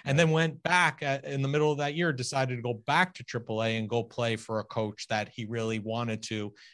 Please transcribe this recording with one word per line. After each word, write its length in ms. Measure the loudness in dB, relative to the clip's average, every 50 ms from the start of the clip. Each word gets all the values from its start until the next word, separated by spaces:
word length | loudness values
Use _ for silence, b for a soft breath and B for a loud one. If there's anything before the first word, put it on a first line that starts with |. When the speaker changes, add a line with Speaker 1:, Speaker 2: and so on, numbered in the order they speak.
| B
Speaker 1:
and 140 | 0 4 4
Speaker 2:
Right. 80 | 6
Speaker 1:
then 60 | 6
went 300 | 6 4 4 2 0 -2
back 400 | 0 2 4 4 4 4 2 0
at, 220 | -2 -2 -2 -2 -4
in 180 | -4 -2 -2
the 60 | 0 0
middle 240 | 2 2 2 2
of 60 | 2 0
that 180 | -2 -2 0
year, 160 | 0 0 0
decided 460 | 0 0 -2 -2 0 0 0 0 -2 -2
to 40 |
go 120 | -2 -4 -4
back 400 | -4 -2 2 2 4 2 2 -2
to 100 | -10 -12
triple 400 | -8 -8 -6 -4 -4 -2 0 0
A 140 | 0 0 0
and 100 | -2 0
go 160 | 0 -2 -2
play 320 | -2 -4 -2 -2 0 -2
for 240 | -2 -4 -4 -4 -4
a 60 | -4
coach 420 | -4 -4 -4 -2 -4 -4 -8 -6 -4
that 220 | -2 -2 -2 -4 -6
he 120 | -10 -8
really 340 | -6 -4 -2 -2 -2 -2 -2
wanted 420 | -4 -4 -4 -2 -2 -2 -4 -6 -6
to, 300 | -6 -4 -4 -4 -6 -8 b b b